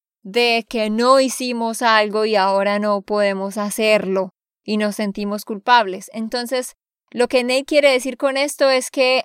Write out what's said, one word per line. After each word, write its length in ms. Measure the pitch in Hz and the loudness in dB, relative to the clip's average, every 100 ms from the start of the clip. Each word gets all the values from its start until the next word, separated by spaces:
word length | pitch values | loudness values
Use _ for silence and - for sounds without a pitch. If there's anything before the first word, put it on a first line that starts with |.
| _ _ | _ _
de 420 | 196 233 240 233 226 | -6 0 2 0 -2
que 220 | 233 214 | -4 -2
no 300 | 220 247 269 | 0 4 4
hicimos 600 | 262 - 254 233 226 226 | 4 -2 -6 -4 -4 0
algo 440 | 240 220 214 208 220 | 2 4 4 0 0
y 100 | 208 | 2
ahora 440 | 196 196 196 208 | 2 2 0 0
no 220 | 208 202 | 0 -2
podemos 560 | 196 208 202 190 196 202 | -2 0 0 0 -4 -6
hacerlo 760 | 208 208 214 214 185 190 185 - _ _ | -6 -2 2 2 2 -2 -4 -10 _ _
y 140 | - 214 | -6 -2
nos 180 | 208 202 | -2 -2
sentimos 500 | 208 202 202 208 - | -6 -4 -6 -6 -8
culpables. 640 | 202 247 240 196 190 - | -6 2 4 2 -6 -12
Entonces, 600 | 226 226 247 240 254 254 - _ _ _ | -10 -8 -6 -4 -6 -6 -14 _ _ _
lo 160 | 226 240 | -4 0
que 160 | 254 | 0
Nate 220 | 247 254 277 | 0 -2 0
quiere 260 | 302 285 | 2 4
decir 260 | 254 262 240 | 2 -2 -4
con 200 | 277 262 | -4 -2
esto 320 | 285 - 277 | -4 0 2
es 220 | 262 247 | 2 -2
que, 320 | 285 254 254 | 0 0 0